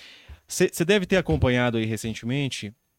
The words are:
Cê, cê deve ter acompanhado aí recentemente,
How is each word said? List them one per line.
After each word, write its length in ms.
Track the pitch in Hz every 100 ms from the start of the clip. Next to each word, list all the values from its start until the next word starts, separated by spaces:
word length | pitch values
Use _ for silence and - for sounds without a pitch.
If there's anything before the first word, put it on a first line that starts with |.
| - - - - -
Cê, 220 | - 180
cê 140 | - 170
deve 200 | 208 180
ter 120 | 190
acompanhado 600 | 160 151 131 123 123 113
aí 80 | 110
recentemente, 880 | 107 113 107 117 135 139 - 104 - _